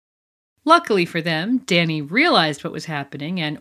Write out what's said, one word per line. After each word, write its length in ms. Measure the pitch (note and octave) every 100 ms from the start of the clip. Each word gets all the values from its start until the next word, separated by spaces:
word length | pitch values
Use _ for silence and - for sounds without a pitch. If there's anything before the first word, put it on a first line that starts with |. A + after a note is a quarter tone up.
| _ _ _ _ _ _
Luckily 400 | D4 E4 E4 G3+
for 160 | E3+ E3+
them, 400 | E3 D#3 G3 B3+
Dany 480 | - F3 E3 D#3 C#3+
realized 560 | G#3 E4+ A#3 D#3+ D3
what 80 | E3
was 120 | D#3+
happening 560 | D#3+ D3+ C#3 C#3+ D3 F#3
and 180 | D3+ D3+